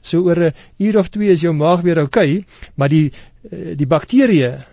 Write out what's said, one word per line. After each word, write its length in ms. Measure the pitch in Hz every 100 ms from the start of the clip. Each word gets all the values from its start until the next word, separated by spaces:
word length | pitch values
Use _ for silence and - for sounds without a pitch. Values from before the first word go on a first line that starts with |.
So 200 | - 165 180
oor 120 | 170 170
'n 60 | - - -
uur 200 | 202 214
of 100 | 180
twee 220 | 208 208
is 80 | 175
jou 120 | 170
maag 300 | 156 156 180
weer 160 | 175 160
oukei, 460 | 143 - 165 175 202 - -
maar 140 | - 139
die, 240 | 156 151 - - - -
eh, 260 | 180 165 147
die 100 | 139
bakterieë 680 | 156 - 247 262 180 123 135 -